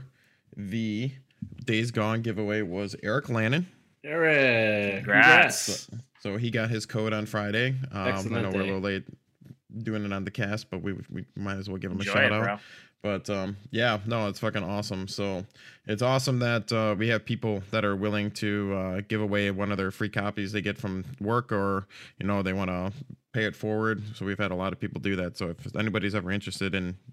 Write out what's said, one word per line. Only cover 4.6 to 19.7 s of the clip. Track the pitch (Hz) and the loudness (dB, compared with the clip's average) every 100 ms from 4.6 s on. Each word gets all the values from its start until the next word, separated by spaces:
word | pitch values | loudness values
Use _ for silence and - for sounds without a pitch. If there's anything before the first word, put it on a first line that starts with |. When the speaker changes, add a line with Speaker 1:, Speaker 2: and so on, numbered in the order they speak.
| 110 104 101 95 | 4 4 2 0
Speaker 3:
Congrats. | 104 101 120 123 98 - - 90 - | 4 8 10 10 8 4 -2 -4 -6
Speaker 2:
congrats. | 117 - _ | -14 -14 _
Speaker 1:
So, | 104 | -4
so | 101 | -2
he | 120 | 0
got | 113 113 | 0 0
his | 113 | -2
code | - 113 110 | -2 -2 0
on | 107 | -2
Friday. | 104 107 104 110 127 131 131 | -2 -2 0 0 0 -2 -4
Um, | 101 | -2
I | 95 | -2
Speaker 2:
Excellent | 98 104 117 | 0 -2 -2
Speaker 1:
know | 98 | 0
we're | |
a | |
Speaker 2:
day. | 95 | 0
Speaker 1:
little | 98 95 | 0 0
late | 101 98 - - _ _ - - _ 107 | -2 -2 -6 -18 _ _ -20 -20 _ -8
doing | 113 107 | -4 -2
it | 101 | -2
on | 98 | -2
the | 92 | -4
cast, | - 101 107 - | -4 -2 -4 -4
but | 95 | -6
we, | 95 92 - | -4 -6 -8
we | 90 - | -10 -10
might | - 98 | -8 -6
as | 98 98 | -4 -6
well | 92 | -6
give | 95 | -4
him | 95 | -2
a | |
Speaker 3:
Enjoy | 98 | 0
Speaker 1:
shout | 107 | 4
Speaker 3:
it, | 135 | 4
Speaker 1:
out. | 107 | 4
Speaker 3:
bro. | 101 104 - - - _ | 0 -2 -10 -20 -20 _
Speaker 1:
But, | 104 98 - | -4 -4 -2
um, | 98 95 101 - | -2 -4 -6 -6
yeah, | 110 120 107 | 0 2 2
no, | 107 117 104 | 0 -2 -2
it's | - | -2
fucking | 110 107 | -4 -2
awesome. | 90 101 101 95 95 | -4 -4 -4 -6 -6
So | - 101 92 95 - - - - | -4 -4 -4 -8 -16 -20 -16 -6
it's | 107 | 0
awesome | 123 131 135 127 | 2 2 2 2
that, | 120 117 - | 2 2 2
uh, | 113 110 98 | 2 2 2
we | 113 | 2
have | 110 | 2
people | - 117 113 101 95 | 0 -2 0 -2 0
that | 110 | 0
are | 104 98 | 2 2
willing | 107 104 104 | 0 0 -2
to, | 104 104 104 98 | -2 0 0 0
uh, | 98 95 92 101 | 0 -2 -4 -2
give | 110 | 0
away | 104 104 101 | 2 2 2
one | 95 101 | 0 -2